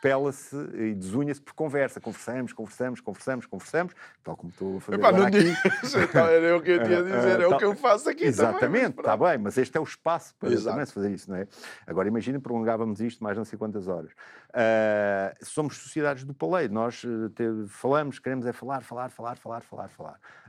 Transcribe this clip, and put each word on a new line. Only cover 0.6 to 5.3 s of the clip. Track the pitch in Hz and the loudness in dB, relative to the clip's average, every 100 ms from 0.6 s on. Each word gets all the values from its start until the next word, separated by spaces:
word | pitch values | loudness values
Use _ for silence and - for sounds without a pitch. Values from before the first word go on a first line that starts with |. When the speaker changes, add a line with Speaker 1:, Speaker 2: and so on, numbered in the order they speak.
| 147 - 110 101 | -10 -6 -4 -4
Speaker 1:
desunha-se | 92 117 143 139 | -4 -2 -2 -6
por | - | -10
conversa. | - 156 139 131 - | -8 -2 0 -2 -4
Conversamos, | 117 98 - 127 120 | -12 -12 -8 -6 -8
conversamos, | - 107 - 127 120 | -10 -12 -6 -6 -6
conversamos, | - 95 - 127 - | -10 -10 -8 -8 -8
conversamos, | 95 - 156 180 - - _ | -14 -4 -2 -2 -8 -20 _
tal | - 160 | -14 -12
como | - | -14
estou | - 190 95 | -8 -8 -6
a | |
fazer | - - | -6 4
Speaker 2:
Epá, | 214 | 6
Speaker 1:
agora | 185 | 6
Speaker 2:
não | 202 | 6